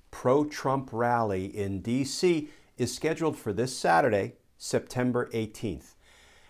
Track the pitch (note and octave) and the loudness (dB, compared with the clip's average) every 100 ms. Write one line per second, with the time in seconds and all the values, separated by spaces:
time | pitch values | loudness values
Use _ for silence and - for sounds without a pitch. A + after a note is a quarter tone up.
0 | _ - B2 C#3 D3 - C3+ C3+ C3 A2+ | _ -2 4 4 2 -2 0 0 -2 0
1 | A#2+ A#2+ A2 F#2+ F#2+ G#2 G2 G2 F2+ B2+ | 2 2 2 0 -4 -4 -4 -4 0 0
2 | C3+ - F3+ E3 D3+ - _ - A#2+ - | -2 2 2 2 -2 -10 _ -4 -4 -2
3 | D#3 D#3 D#3+ G#2 A2+ G2+ B2+ - F3+ E3 | -2 0 -2 -2 -4 -2 -2 0 2 4
4 | C#3 G#2 A#2 - _ - - B2 - B2 | 4 2 0 -6 _ -16 -4 -2 -2 -2
5 | B2+ B2 A#2+ A#2 A2 - A2+ E2+ - _ | 0 0 -2 -4 -6 -6 -6 -6 -12 _
6 | _ - - - | _ -20 -20 -20